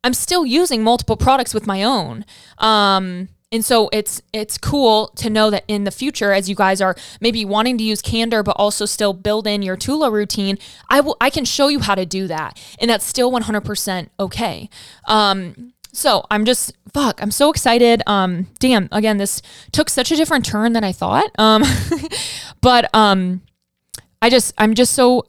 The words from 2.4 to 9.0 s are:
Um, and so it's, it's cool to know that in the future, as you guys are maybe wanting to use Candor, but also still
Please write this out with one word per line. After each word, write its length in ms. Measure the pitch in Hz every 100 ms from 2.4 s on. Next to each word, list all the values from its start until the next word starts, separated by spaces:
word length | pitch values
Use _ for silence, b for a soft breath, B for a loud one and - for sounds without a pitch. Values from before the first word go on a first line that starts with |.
| B B
Um, 720 | 220 214 202 190 185 180 185 _ _
and 140 | 226
so 240 | 220 233 214
it's, 300 | 214 208 - _
it's 240 | 214 208 -
cool 520 | - 285 247 214 214 -
to 120 | 226
know 220 | 214 214
that 140 | 202 -
in 160 | 208
the 60 | 202
future, 420 | - 269 - 202
as 160 | 196 190
you 60 |
guys 260 | 196 190 190
are 160 | 190 185 B B
maybe 240 | 233 226
wanting 320 | 202 208 240 240
to 60 |
use 160 | 220 214
Candor, 420 | - 226 233 226
but 140 | 202 -
also 300 | 208 - 208
still 260 | -